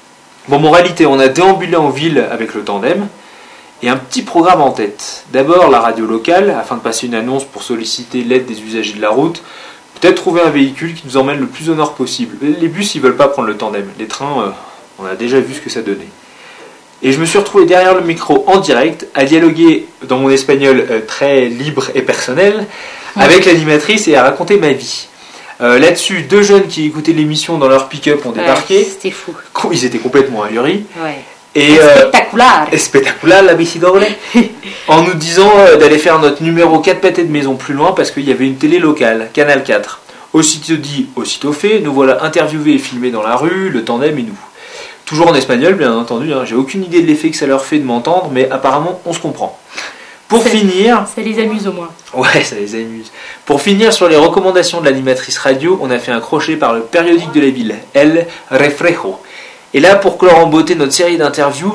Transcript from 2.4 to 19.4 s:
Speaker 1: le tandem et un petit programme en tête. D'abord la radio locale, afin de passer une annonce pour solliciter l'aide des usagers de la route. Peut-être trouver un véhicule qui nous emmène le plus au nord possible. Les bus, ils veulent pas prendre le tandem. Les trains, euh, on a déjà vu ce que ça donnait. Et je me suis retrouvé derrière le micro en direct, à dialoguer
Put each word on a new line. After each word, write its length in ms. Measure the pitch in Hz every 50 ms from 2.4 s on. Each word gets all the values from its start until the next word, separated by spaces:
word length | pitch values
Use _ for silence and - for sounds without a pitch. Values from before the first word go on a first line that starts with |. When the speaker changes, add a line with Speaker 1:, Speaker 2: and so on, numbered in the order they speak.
| 113 - -
Speaker 1:
le 80 | 110 101
tandem 420 | 107 101 98 101 131 175 202 202 202 - - - - - - - - - - - - _ - -
et 60 | 123
un 80 | 127
petit 260 | 131 131 - - 254 -
programme 380 | - - - 165 180 185 165 143
en 100 | 131 127
tête. 520 | - 110 101 - - - - - - - - -
D'abord 380 | 131 135 151 175 180 180 147
la 80 | 135 117
radio 260 | 113 117 110 113 113
locale, 440 | 107 113 113 113 - 170 185 202 202 - 120
afin 160 | 107 - 123
de 60 | 117
passer 260 | - 117 113 - -
une 80 | 123 120
annonce 300 | 113 113 123 131 135 131
pour 180 | - - 104 -
solliciter 600 | - 120 113 117 113 - - 120 - - 127 120
l'aide 220 | 117 127 131 127
des 140 | 120 113 107 107
usagers 320 | 110 110 113 104 101 101
de 60 | 104
la 100 | 107 107
route. 320 | 107 131 151 170 170 - - - - - - - - - - - - -
Peut-être 160 | - 180 -
trouver 240 | - - 196 165 170
un 100 | 170 160
véhicule 440 | 147 143 135 135 127 - 156 165 165
qui 80 | - -
nous 100 | 135 120
emmène 220 | 135 131 135 147 143
le 80 | 156
plus 240 | - - - 156 160
au 40 | 160
nord 200 | 156 151 147 -
possible. 420 | - 131 127 - - 120 - - - 135
Les 260 | 147 151 175 165 165
bus, 260 | 147 185 202 - -
ils 40 | 151
veulent 160 | 127 127 120
pas 120 | 127 143 139
prendre 180 | 139 - 120
le 100 | 107 104
tandem. 300 | 104 113 107 104 101 98 95 98 -
Les 80 | 110 107
trains, 340 | - - 139 139 147 127 107
euh, 80 | 98 95 - - - - - - - _ -
on 80 | 98
a 80 | 92 95
déjà 240 | 98 113 120 131 135
vu 160 | 117 - 135
ce 60 | -
que 100 | - 131
ça 120 | - 120 107
donnait. 260 | 104 98 90 85 - - - - - - - - - - - - - - - _ _ _ - -
Et 100 | 131 135
je 80 | 151
me 60 | 160
suis 120 | 165 - 202
retrouvé 260 | 202 - - 202 175
derrière 280 | 170 180 180 185 185 190
le 60 | 185
micro 420 | 170 170 165 165 - - 147 139 - -
en 100 | 185 190
direct, 480 | - 147 131 120 135 165 156 - - - -
à 100 | 143 139
dialoguer 640 | 135 156 160